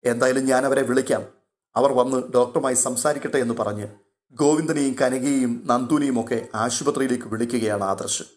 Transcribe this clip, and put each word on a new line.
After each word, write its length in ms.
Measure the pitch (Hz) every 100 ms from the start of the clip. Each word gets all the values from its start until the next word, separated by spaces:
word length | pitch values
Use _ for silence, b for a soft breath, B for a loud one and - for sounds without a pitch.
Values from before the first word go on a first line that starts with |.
"എന്തായാലും 420 | 123 120 131 131 131
ഞാൻ 200 | 131 135
അവരെ 160 | 135
വിളിക്കാം, 440 | 127 127 131 117 104 _ _ _ _ -
അവർ 160 | 135
വന്ന് 400 | 127 123 131 123
ഡോക്ടറുമായി 440 | 123 123 120 135 123
സംസാരിക്കട്ടെ" 640 | 131 123 151 143 143 131
എന്ന് 160 | 120
പറഞ്ഞ് 340 | 117 104 104 104 - _ _ _
ഗോവിന്ദനെയും 640 | 123 147 151 156 147 139 127
കനകയെയും 640 | 131 127 131 139 123 120 117
നന്ദുവിനെയും 540 | 123 123 151 143 123
ഒക്കെ 280 | 113 117 117 107
ആശുപത്രിയിലേക്ക് 680 | 117 120 139 127 131 123
വിളിക്കുകയാണ് 600 | 117 110 120 123 110 104
ആദർശ്. 400 | 98 98 101 - -